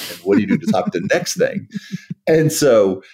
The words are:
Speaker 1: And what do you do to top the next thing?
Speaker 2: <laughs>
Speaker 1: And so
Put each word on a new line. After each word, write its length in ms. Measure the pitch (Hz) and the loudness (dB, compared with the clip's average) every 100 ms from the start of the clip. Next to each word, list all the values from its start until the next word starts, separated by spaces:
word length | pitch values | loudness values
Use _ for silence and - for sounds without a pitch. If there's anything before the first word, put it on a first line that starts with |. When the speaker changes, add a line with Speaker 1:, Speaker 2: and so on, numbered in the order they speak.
| - | -8
Speaker 1:
And 80 | 87 | -6
what 120 | 98 101 | 0 2
do 60 | |
you 60 | 98 | 2
do 100 | - | 0
to 140 | - | -2
top 200 | 95 - | -2 -2
the 100 | 87 95 | -4 -2
next 260 | 165 175 - | -2 -2 -2
thing? 300 | 80 202 - | -2 -4 -10
Speaker 2:
<laughs> 40 | 208 - 196 - - - | -14 -12 -14 -12 -8 0
Speaker 1:
And 280 | 160 151 | 2 2
so 500 | - 143 113 98 92 - | 2 4 4 4 0 -8